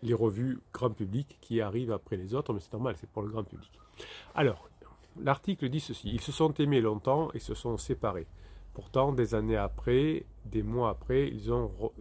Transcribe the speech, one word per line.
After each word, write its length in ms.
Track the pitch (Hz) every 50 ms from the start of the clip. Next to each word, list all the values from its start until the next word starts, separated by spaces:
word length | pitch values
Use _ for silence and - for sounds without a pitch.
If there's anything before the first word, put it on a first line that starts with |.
| -
les 100 | 113 120
revues 460 | 104 117 110 95 107 123 135 127 - - - -
grand 180 | - 127 120
public 460 | 107 - 104 95 101 135 143 - - -
qui 220 | - - 113 113
arrivent 320 | 107 101 95 120 127 113 107
après 240 | 95 - - 107
les 180 | 92 90 95 117
autres, 180 | 139 147 - 110
mais 60 | 98
c'est 140 | - - -
normal, 220 | 110 123 127 98 -
c'est 100 | - -
pour 120 | - 107
le 80 | 101 107
grand 160 | 110 110 101
public. 260 | - - - - - - - - - - - - - - - - - -
Alors, 340 | - 151 123 - - - - - - - - - - - - -
l'article 520 | - 131 139 139 - - 202 190 - 147 123
dit 100 | 139 156
ceci, « 300 | - - 131 - - 101 117
Ils 60 | -
se 140 | - - 135
sont 200 | - 160 160 143
aimés 260 | - 147 143 143 127
longtemps 480 | 113 110 107 104 - 135 135 151 160 - -
et 60 | 117
se 140 | - - 110
sont 240 | - - 120 113
séparés. 500 | 104 - - 135 - - 107 92 87 80 - - - - - - - - - -
Pourtant, 400 | - - - - 131 135 143 135
des 220 | 123 117 104 113
années 200 | 107 107 110 113
après, 720 | 104 101 95 - - - 123 123 131 143 156 156 - - - - - -
des 180 | 107 101 110
mois 280 | 104 107 117 123 120 110
après, 400 | 95 - - - 127 135 143 131
ils 200 | 120 110 104 113
ont 220 | 120 120 117 104 95 -
re-, 140 | 110 113 - -